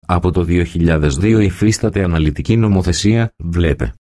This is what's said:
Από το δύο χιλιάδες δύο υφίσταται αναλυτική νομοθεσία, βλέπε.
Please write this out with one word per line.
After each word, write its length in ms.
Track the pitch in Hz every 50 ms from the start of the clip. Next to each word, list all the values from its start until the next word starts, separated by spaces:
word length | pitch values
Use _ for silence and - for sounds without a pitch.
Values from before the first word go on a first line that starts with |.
| _ -
Από 220 | 90 90 87 92
το 120 | 80 92 85
δύο 220 | 82 87 87 87
χιλιάδες 520 | 85 - 85 85 85 80 78 76 76 69
δύο 240 | 69 90 110 113 110
υφίσταται 600 | 104 98 92 - 104 107 107 - - 107 - 101 95
αναλυτική 540 | 90 85 80 78 78 73 - - - 113
νομοθεσία, 760 | 113 113 107 98 95 85 90 82 - - 104 110 117 117 110 _ -
βλέπε. 540 | 80 85 85 87 87 80 69 - - 57 55 - _